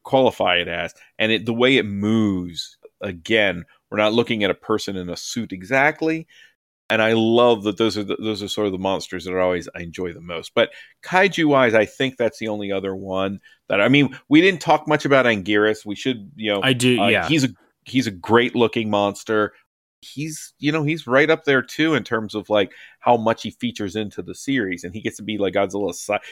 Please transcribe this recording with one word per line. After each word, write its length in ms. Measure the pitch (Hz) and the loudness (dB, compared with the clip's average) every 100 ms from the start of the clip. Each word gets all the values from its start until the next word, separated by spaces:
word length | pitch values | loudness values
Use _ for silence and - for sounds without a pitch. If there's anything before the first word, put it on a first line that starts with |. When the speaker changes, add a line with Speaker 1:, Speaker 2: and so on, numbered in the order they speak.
Speaker 1:
qualify 540 | - 135 127 - 95 87 | -2 2 2 2 0 0
it 120 | 87 | -2
as. 260 | 85 85 - _ - | -6 -8 -12 _ -4
And 120 | 110 | 0
it, 140 | 110 110 | 0 -2
the 80 | |
way 220 | 113 123 131 | 2 4 4
it 80 | |
moves, 920 | 104 101 104 113 107 92 87 82 - _ - - | 0 -2 0 2 2 0 -4 -10 -14 _ -20 -12
again, 640 | 101 87 80 110 101 90 80 _ - | -10 -10 0 2 2 0 -8 _ -8
we're 80 | 104 | -2
not 140 | 107 | 0
looking 300 | 113 113 113 | 2 0 0
at 60 | 101 | 0
a 40 | |
person 420 | - - 107 - 98 | -2 -2 -4 -4 -8
in 120 | 87 | -8
a 80 | 85 | -10
suit 360 | - - 110 | -10 -8 -8
exactly. 760 | 92 92 131 143 156 160 160 160 _ - _ _ _ - | -10 -2 0 2 0 -2 -4 -8 _ -20 _ _ _ -2
And 100 | 110 | 2
I 120 | 110 | 2
love 500 | 113 113 117 123 113 | 4 4 6 6 4
that 140 | 104 95 | 0 0
those 180 | 113 101 | 0 0
are 60 | |
the, 140 | 101 - | -4 -6
those 260 | 107 104 | -4 -6
are 60 | 101 | -6
sort 180 | - 104 | -4 -4
of 60 | |
the 60 | 92 | -2
monsters 460 | 98 92 - 92 | -2 -4 -6 -10
that 80 | 87 | -6
are 80 | 92 | -2
always, 280 | 92 90 - | 0 -2 -6
I 60 | 90 | -12
enjoy 320 | 85 82 90 | -12 -10 -10
the 80 | 85 | -10
most. 320 | 85 85 - | -12 -12 -6
But 180 | - 113 - - _ | 0 0 -2 -20 _
kaiju-wise, 720 | - 180 196 170 156 139 127 | -2 2 2 2 2 4 4
I 120 | 110 104 | 4 2
think 300 | - 135 127 | -2 -4 -2
that's 220 | 113 - | -2 -2
the 100 | 110 | -8
only 220 | 107 101 | -6 -4
other 220 | 98 95 | -4 -4
one 460 | 95 95 95 98 98 - _ - | -6 -6 -2 -2 -4 -14 _ -2
that, 120 | 101 | 2
I 80 | 110 | 6
mean, 300 | 143 139 - - | 6 4 -2 2
we 120 | 151 | 4
didn't 200 | 185 175 | 4 2
talk 260 | - 156 - | 2 2 2
much 160 | 151 147 | 0 4
about 180 | 135 | 4
Anguirus. 640 | 123 107 92 104 107 107 104 | 4 2 2 2 2 0 -6
We 80 | |
should, 360 | 101 135 120 98 - | -6 -4 -6 -8 -8
you 160 | 107 | -4
know, 80 | 101 | 0
Speaker 2:
I 100 | 131 | 2
do, 260 | 127 123 123 | 2 2 2
Speaker 1:
uh, 80 | 101 | 2
Speaker 2:
yeah. 200 | 104 85 | 2 2
Speaker 1:
he's 160 | 156 | 0
a, 40 | 131 101 _ _ | 0 -4 _ _
he's 220 | - 123 117 | -6 -4 -2
a 40 | |
great 440 | 92 82 113 123 | -4 2 4 4
looking 360 | 123 113 120 107 | 2 0 0 0
monster. 600 | 104 101 98 - 107 104 _ _ _ _ _ | 0 0 -2 -4 -2 -2 _ _ _ _ _
He's, 480 | - - 156 156 - _ | -18 -12 -10 -12 -16 _
you 140 | 143 | -4
know, 100 | 156 | -2
he's 240 | 147 160 117 | -2 -4 0
right 240 | 131 156 | 2 4
up 140 | 156 | 2
there 180 | 143 135 | 2 0
too 320 | 123 - 160 | 0 -2 0
in 80 | 143 | 0
terms 320 | 104 113 107 | -2 -4 -4
of, 160 | 107 95 | -8 0
like, 220 | 107 95 - - _ | 0 0 -4 -20 _
how 180 | - 120 | 2 2
much 280 | 113 113 | 2 -2
he 80 | 113 | -4
features 420 | - 123 - 101 | -8 -8 -6 -6
into 260 | 107 104 - | -6 -8 -8
the 140 | 92 | -14
series, 480 | 92 - 135 95 87 | -12 -4 -2 -2 -6
and 100 | 87 | -10
he 80 | 110 | -10
gets 160 | 110 - | -10 -10
to 40 | |
be, 160 | 107 107 | -8 -4
like, 160 | 98 | -2
Godzilla's 460 | 98 98 98 98 87 | 0 -2 -2 -6 -6
si-, 160 | - 104 - | -4 -6 -6